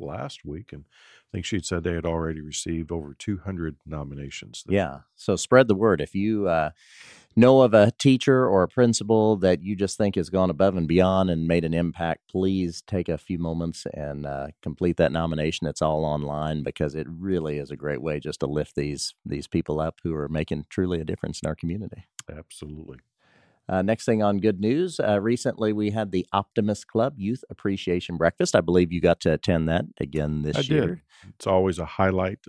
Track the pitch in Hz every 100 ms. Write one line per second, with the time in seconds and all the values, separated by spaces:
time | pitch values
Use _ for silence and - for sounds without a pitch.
0 | 104 87 - - 76 78 113 73 - _
1 | - _ _ 98 - 101 - 87 85 85
2 | 82 82 80 78 78 76 - 82 78 85
3 | 73 69 - 95 98 92 80 71 - 78
4 | 71 71 69 - - - - 98 82 69
5 | - _ - 92 - 127 120 95 110 82
6 | 71 98 104 107 95 82 76 - _ -
7 | - - _ - 123 135 123 107 104 -
8 | 139 131 - 131 127 95 87 - 120 113
9 | 104 110 107 104 92 87 92 98 98 -
10 | 104 95 82 92 92 73 95 92 78 87
11 | 92 95 95 82 82 85 80 82 85 82
12 | 82 78 _ 92 95 95 90 85 - 98
13 | 87 78 - 87 85 82 85 - - -
14 | 73 71 71 69 71 - 80 73 90 85
15 | 80 82 82 78 78 - 80 - 78 78
16 | 78 73 71 73 78 78 65 - 76 76
17 | 71 82 95 92 78 73 69 71 73 67
18 | 80 73 76 - 71 73 73 - 71 69
19 | - - - 73 - 82 - 76 78 -
20 | 85 78 71 78 78 76 - - 90 85
21 | 76 - - - 78 78 85 98 104 -
22 | - - - 78 - - 76 76 80 67
23 | _ _ _ _ _ _ - 95 95 110
24 | - 110 104 101 107 95 104 143 185 -
25 | 107 104 107 120 131 110 110 107 104 107
26 | 104 90 - 98 - - 104 104 - 110
27 | 127 135 98 127 - 104 101 98 - 90
28 | - 85 82 - 180 101 82 90 87 85
29 | 87 85 92 78 - 85 80 82 78 -
30 | 69 76 76 76 76 - 135 151 92 175
31 | _ _ 98 - - 95 95 85 82 -
32 | 95 92 92 -